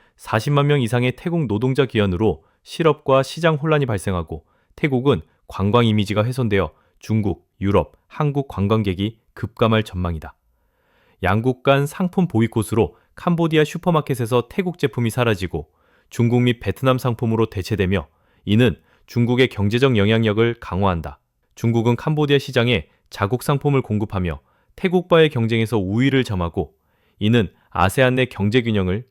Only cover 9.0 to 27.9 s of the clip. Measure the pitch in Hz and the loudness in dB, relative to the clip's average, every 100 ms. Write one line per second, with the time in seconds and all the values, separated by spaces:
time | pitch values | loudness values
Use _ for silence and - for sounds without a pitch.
9 | 104 - _ - 104 - 113 110 107 90 | -4 -6 _ -12 -12 -2 2 2 -2 -6
10 | 87 80 - - _ _ _ _ _ _ | -6 -6 -10 -18 _ _ _ _ _ _
11 | _ _ 90 104 127 127 - 139 147 - | _ _ -2 0 0 0 2 2 0 -4
12 | 180 190 175 110 113 117 104 110 101 - | -4 -2 0 0 0 0 -2 0 -2 -4
13 | _ - 180 170 165 156 151 170 180 160 | _ -8 -2 0 2 2 0 -2 -2 0
14 | 147 127 113 123 - - 180 - 143 - | 0 -4 0 0 0 -4 -6 -2 -4 -2
15 | 117 123 117 98 92 80 - _ _ _ | -2 0 0 0 -4 -8 -10 _ _ _
16 | _ - 120 120 123 117 101 - 131 127 | _ -2 2 4 2 0 -4 -2 0 0
17 | 127 113 117 110 110 101 - 104 92 95 | -2 -2 -2 0 0 -4 -4 -2 0 -2
18 | - _ _ _ - 107 123 - _ _ | -4 _ _ _ 0 2 2 0 _ _
19 | _ 120 120 123 127 - 101 120 139 113 | _ -2 0 2 0 0 -2 2 2 4
20 | 101 113 113 104 117 117 - 90 98 85 | 2 2 2 2 0 -2 -6 -2 0 -2
21 | 76 - _ _ _ - 117 117 113 120 | -6 -14 _ _ _ -4 -2 0 0 0
22 | 156 151 147 139 - 127 120 104 - _ | -2 -2 2 0 0 0 0 0 -4 _
23 | _ - 101 120 - 143 147 139 - 107 | _ -4 -2 -2 -2 -2 0 0 0 -4
24 | 107 98 87 71 - _ _ - 185 180 | -4 -4 -4 -6 -12 _ _ -6 -2 0
25 | 180 165 156 123 113 113 110 110 92 110 | 2 4 4 2 0 0 0 0 0 0
26 | 135 135 120 95 85 98 76 _ _ _ | 2 2 0 -2 -4 -4 -6 _ _ _
27 | _ - 104 117 95 - _ 90 95 | _ -4 0 2 0 -6 _ 0 0